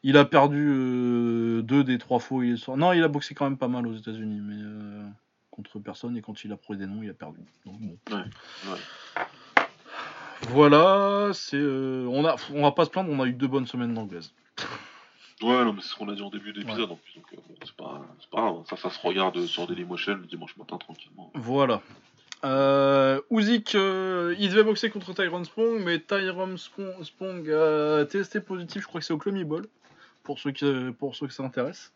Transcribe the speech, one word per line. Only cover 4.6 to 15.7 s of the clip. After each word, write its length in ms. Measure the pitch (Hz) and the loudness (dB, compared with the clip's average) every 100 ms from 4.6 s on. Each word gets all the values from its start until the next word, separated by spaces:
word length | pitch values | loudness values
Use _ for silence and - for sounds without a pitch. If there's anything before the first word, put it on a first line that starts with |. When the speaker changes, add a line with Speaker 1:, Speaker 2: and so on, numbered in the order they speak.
Speaker 1:
euh... 460 | 104 107 104 104 104 104 _ _ _ | -12 -12 -14 -14 -16 -18 _ _ _
contre 280 | - 104 107 | -18 -14 -14
personne. 380 | 104 110 120 120 | -14 -10 -8 -8
Et 40 | |
quand 220 | 107 104 | -10 -14
il 80 | 107 | -12
a 40 | 98 | -12
pris 200 | - 101 | -10 -10
des 100 | 98 | -8
noms, 160 | 104 | -8
il 60 | 107 | -10
a 60 | |
perdu. 260 | 90 76 82 - _ | -12 -16 -16 -20 _
Donc, 160 | - 101 | -20 -12
bon. 160 | 110 87 - | -12 -12 -10
Speaker 2:
Ouais, 140 | 101 90 - - - 95 | -8 -8 -16 -20 -16 -12
ouais. 80 | 90 - - - - - - - - - - - - - - - - 117 | -12 -14 -18 -8 -8 -8 -12 -2 0 0 -10 -18 -14 -14 -14 -16 -14 0
Speaker 1:
Voilà, 800 | 131 147 147 180 196 202 202 208 | 8 10 10 8 6 4 2 0
c'est, 240 | 185 - 143 | -2 -6 -2
euh... 500 | 143 135 131 131 123 | 0 -2 -2 -4 -2
on 120 | 131 160 | 2 2
a, 100 | 131 - | 0 -4
on 100 | 143 | 2
va 100 | 147 | 4
pas 120 | - | 4
se 60 | 156 | 0
plaindre, 200 | 185 185 | 0 -2
on 80 | 143 | 0
a 40 | 123 | 0
eu 60 | |
deux 140 | 123 135 | 0 -2
bonnes 200 | 135 123 | -2 -2
semaines 280 | 123 120 | -4 -2
d'anglaise. 400 | 113 104 87 80 _ _ - - - - - - _ - _ | -4 -6 -12 -14 _ _ -12 -12 -12 -16 -20 -20 _ -20 _
Speaker 2:
Ouais, 240 | 113 127 | 2 4
non, 80 | 117 | 4